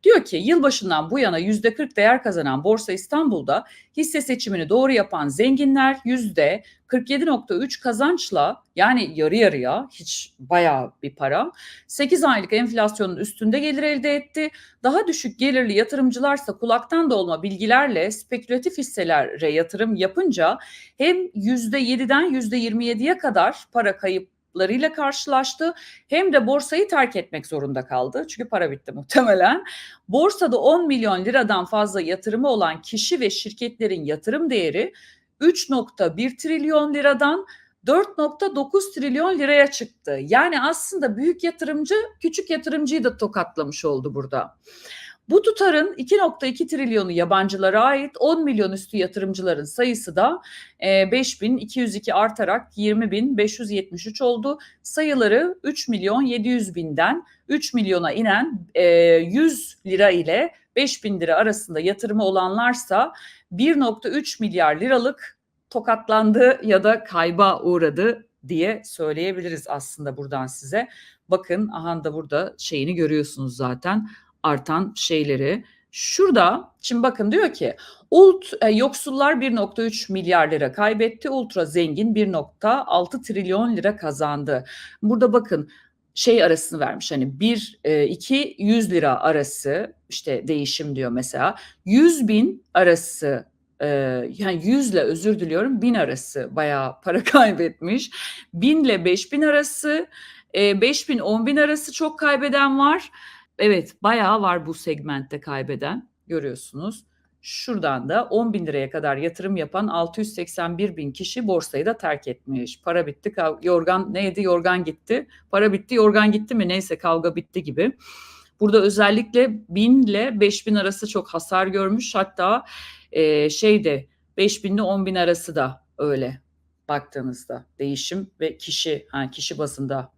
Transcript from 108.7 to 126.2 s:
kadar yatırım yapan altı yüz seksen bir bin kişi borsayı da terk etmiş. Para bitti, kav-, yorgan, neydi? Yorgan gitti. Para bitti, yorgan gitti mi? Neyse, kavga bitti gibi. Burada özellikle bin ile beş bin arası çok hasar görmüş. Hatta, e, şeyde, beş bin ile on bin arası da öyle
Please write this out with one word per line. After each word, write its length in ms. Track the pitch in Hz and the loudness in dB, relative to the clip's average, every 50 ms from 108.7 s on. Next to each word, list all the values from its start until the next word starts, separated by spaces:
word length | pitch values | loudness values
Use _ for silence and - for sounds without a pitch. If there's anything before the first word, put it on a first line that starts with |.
| 143 143 135 135 | -4 -4 -4 -4
kadar 260 | - 160 147 147 139 | -6 -6 -4 -2 -4
yatırım 400 | 139 147 170 165 - 175 196 196 | -2 -4 -6 -6 -6 -6 -6 -4
yapan 300 | 180 151 151 - 185 214 | -4 -6 -6 -4 -4 -4
altı 340 | 202 165 170 170 170 170 220 | -2 -2 -2 -4 -4 -4 -8
yüz 140 | 214 214 - | -8 -8 -6
seksen 440 | - 175 - - - 170 170 175 170 | -10 -10 -10 -8 -8 -6 -6 -4 -4
bir 180 | 202 202 170 | -4 -6 -4
bin 160 | 160 147 143 | -8 -10 -10
kişi 340 | 131 - 190 - - 247 233 | -10 -10 -12 -10 -8 -6 -4
borsayı 400 | 208 185 165 156 - - 139 156 | -2 -2 -2 -2 -4 -6 -4 -2
da 100 | 208 233 | -2 -4
terk 320 | 226 - 165 151 143 _ 135 | -4 -4 -6 -6 -4 _ -12
etmiş. 540 | 120 _ _ 131 135 131 120 - - _ | -12 _ _ -8 -8 -8 -8 -8 -12 _
Para 240 | _ 180 170 175 165 | _ -2 -2 -2 -2
bitti, 260 | 147 139 _ _ 208 | -4 -8 _ _ -8
kav-, 260 | 208 - 170 160 156 - | -4 -2 -2 -2 -4 -2
yorgan, 520 | - 175 180 170 165 175 185 190 196 - - | 0 2 2 2 4 2 0 0 0 -4 -4
neydi? 280 | 185 196 190 180 196 | -4 -4 -4 -2 -2
Yorgan 420 | 202 185 175 175 170 180 180 180 175 | 0 2 2 2 2 0 0 0 -2
gitti. 420 | 156 156 _ _ - 220 254 254 _ _ _ _ _ | -6 -8 _ _ -4 -4 -4 -4 _ _ _ _ _
Para 220 | - 196 214 214 | 0 2 4 4
bitti, 220 | 196 196 208 _ 254 | 2 0 -4 _ 2
yorgan 380 | 233 214 214 208 214 214 214 | 4 6 6 6 6 4 4
gitti 220 | 208 214 214 - 262 | 2 0 -2 -2 -2
mi? 140 | 226 190 175 | -2 0 0
Neyse, 300 | 180 190 185 - 170 - | -2 -4 -4 -4 -8 -4
kavga 380 | - 170 165 165 165 175 165 | 0 0 0 2 0 -2 -4
bitti 260 | 170 - _ _ 185 | -4 -10 _ _ -8
gibi. 340 | 156 147 127 139 180 247 277 _ _ - - - - - - - _ _ _ _ | -8 -6 -2 -2 -2 -2 -2 _ _ -20 -20 -20 -20 -20 -20 -20 _ _ _ _
Burada 220 | 214 208 202 220 | 0 4 4 6
özellikle 680 | 190 208 202 202 208 202 208 214 233 - - 240 247 254 214 - - _ | 4 4 4 4 4 4 4 2 0 2 2 4 4 4 0 -6 -10 _
bin 340 | 170 196 214 233 254 269 | 0 2 4 6 6 6
ile 380 | 254 208 202 202 226 277 226 202 | 6 4 2 0 -2 -2 0 2
beş 260 | 208 202 208 - - | 2 2 2 0 -2
bin 80 | 220 208 | 0 0
arası 320 | 202 190 196 196 - - | 2 2 0 -4 -4 -10
çok 220 | 214 - 202 190 - | -6 -6 -6 -8 -6
hasar 380 | - 165 - - 190 185 190 | -10 -10 -6 -2 -2 0 0
görmüş. 480 | 190 190 196 196 190 208 233 247 - - | 0 -2 -2 0 0 -2 -2 -4 -4 -2
Hatta, 500 | 208 196 190 _ - 180 185 220 254 254 - - - - - - - _ _ | -4 -4 -4 _ -2 0 0 0 0 -2 -10 -20 -20 -20 -20 -20 -20 _ _
e, 380 | - - 160 156 151 151 147 151 | -2 0 2 2 2 2 2 0
şeyde, 560 | 151 - 220 214 214 208 214 160 143 131 135 _ _ _ _ _ _ | -2 2 4 4 4 4 2 0 -2 -2 -6 _ _ _ _ _ _
beş 280 | - 196 202 208 - - | 0 0 0 0 -2 -4
bin 100 | 196 196 | -4 -2
ile 80 | 208 | 0
on 240 | 214 185 196 196 190 | 0 0 -2 -2 -2
bin 80 | 190 190 | -2 0
arası 420 | 185 175 170 175 170 - - 156 | 0 2 2 2 0 -2 -8 -4
da 280 | 156 131 127 131 _ _ _ _ - | -4 -4 -4 -4 _ _ _ _ -6
öyle 420 | 143 147 143 135 | -2 -2 -2 -2